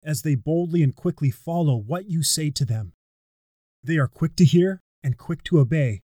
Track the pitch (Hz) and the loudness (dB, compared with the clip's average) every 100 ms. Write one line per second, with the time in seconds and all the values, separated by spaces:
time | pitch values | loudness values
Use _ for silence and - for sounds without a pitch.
0 | 156 151 156 139 151 165 175 175 143 - | -4 -4 -2 -2 0 -2 0 2 0 0
1 | - - 143 - - 170 160 120 104 175 | -6 -2 -4 -4 -6 -2 0 -2 -4 -8
2 | 202 165 147 - 151 139 139 113 98 _ | -4 -4 -2 -2 -4 -2 -4 -4 -6 _
3 | _ _ _ _ _ _ _ _ 127 160 | _ _ _ _ _ _ _ _ -4 -2
4 | 131 - 160 - 175 175 185 190 _ _ | -2 -2 -6 4 6 6 2 -2 _ _
5 | 139 123 - 165 - 170 127 156 135 98 | -6 -6 -6 -10 0 2 2 2 -2 -4